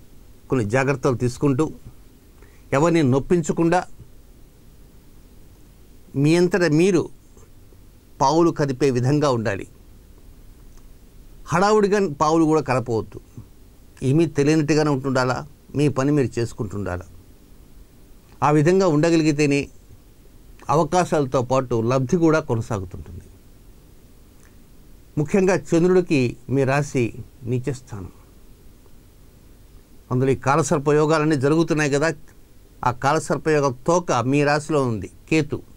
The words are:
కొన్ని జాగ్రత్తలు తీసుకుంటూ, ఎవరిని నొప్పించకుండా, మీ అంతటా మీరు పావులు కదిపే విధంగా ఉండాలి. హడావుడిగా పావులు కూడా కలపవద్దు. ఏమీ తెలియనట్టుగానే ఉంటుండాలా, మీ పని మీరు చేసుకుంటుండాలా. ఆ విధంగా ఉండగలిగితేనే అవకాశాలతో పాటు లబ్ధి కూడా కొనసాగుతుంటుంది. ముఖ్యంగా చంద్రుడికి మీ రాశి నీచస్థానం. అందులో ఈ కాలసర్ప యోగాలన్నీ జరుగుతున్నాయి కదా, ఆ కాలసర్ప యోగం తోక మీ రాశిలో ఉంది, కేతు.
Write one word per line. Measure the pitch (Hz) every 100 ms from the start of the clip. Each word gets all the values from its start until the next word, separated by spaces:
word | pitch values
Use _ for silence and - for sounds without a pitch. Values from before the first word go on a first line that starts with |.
| - - - - -
కొన్ని | 135 104
జాగ్రత్తలు | 127 135 139 147 120
తీసుకుంటూ, | 123 123 147 131 151 - - - - - - - - - -
ఎవరిని | 135 165 165
నొప్పించకుండా, | 139 135 - 175 160 190 165 175 - - - - - - - - - - - - - - - - - - - - - - - 135
మీ | 147 170
అంతటా | 180 196 170
మీరు | 151 185 175 - - - - - - - - - - - -
పావులు | 135 160 170
కదిపే | - 143 131 143
విధంగా | 127 123 147 143
ఉండాలి. | 120 110 98 - - - - - - - - - - - - - - - - - - -
హడావుడిగా | 165 202 214 202 208 196 143
పావులు | 156 165 156
కూడా | 156
కలపవద్దు. | 139 131 120 113 - - - - - - - - - -
ఏమీ | 131 147 165
తెలియనట్టుగానే | 147 143 160 147 151 151
ఉంటుండాలా, | 139 139 127 127 131 147 - - 131
మీ | 147
పని | 127 135
మీరు | 147 120 -
చేసుకుంటుండాలా. | 113 - 107 98 92 90 - - - - - - - - - - - - - -
ఆ | 147
విధంగా | 151 151 190 190
ఉండగలిగితేనే | 147 165 165 156 147 147 143 - - - - - - - - - - -
అవకాశాలతో | 143 160 180 170 160 135 139
పాటు | 120 131 127 120
లబ్ధి | 113 135 127 180
కూడా | 160 156
కొనసాగుతుంటుంది. | 156 117 110 107 92 87 80 85 - - - - - - - - - - - - - - - - - - - -
ముఖ్యంగా | 151 202 190 175
చంద్రుడికి | - 170 180 185 175 147 120 127 -
మీ | 135
రాశి | 131 139 143 131 113 - - -
నీచస్థానం. | 117 127 127 127 - 104 90 - - - - - - - - - - - - - - - - - - - -
అందులో | 127 135
ఈ | 131
కాలసర్ప | - 147 156 165 139
యోగాలన్నీ | 147 151 160 151 151
జరుగుతున్నాయి | 139 160 165 156 151
కదా, | 143 160 160 - - - - - - 123
ఆ |
కాలసర్ప | 127 135 156 - 147 160
యోగం | 151 139 127 -
తోక | 175 175
మీ | 131 117 143
రాశిలో | 143 151 151 156
ఉంది, | 131 110 92 - -
కేతు. | 160 151 104 -